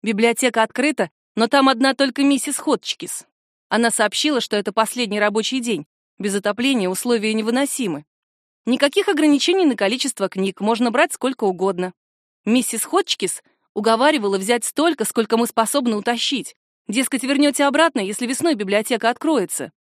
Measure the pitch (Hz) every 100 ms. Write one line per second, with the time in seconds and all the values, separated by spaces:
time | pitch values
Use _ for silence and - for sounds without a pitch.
0 | 220 208 233 233 254 226 220 - 285 277
1 | 180 _ _ - 226 277 269 247 269 262
2 | 277 262 277 277 - 277 - 233 - -
3 | 180 - - _ _ _ _ 214 233 -
4 | 208 - 302 269 - 208 202 208 220 247
5 | 233 208 208 202 180 262 240 185 - _
6 | _ _ 196 196 202 208 262 254 185 185
7 | 240 233 214 220 220 247 277 - 220 147
8 | - _ _ _ _ _ - 247 285 381
9 | 392 311 311 285 - 381 330 220 196 254
10 | 277 - 190 190 196 185 202 226 240 240
11 | 339 - 247 254 208 180 190 180 180 _
12 | _ _ _ _ - 247 - 226 - 359
13 | - - 185 - _ _ _ - 214 226
14 | 277 302 202 196 190 240 - - 330 302
15 | 208 - 220 226 233 - 220 285 240 208
16 | 220 233 - 277 - - _ _ - 208
17 | 247 254 262 277 294 285 285 285 320 240
18 | 190 208 240 262 339 233 190 202 220 233
19 | 226 240 302 285 180 - 135 _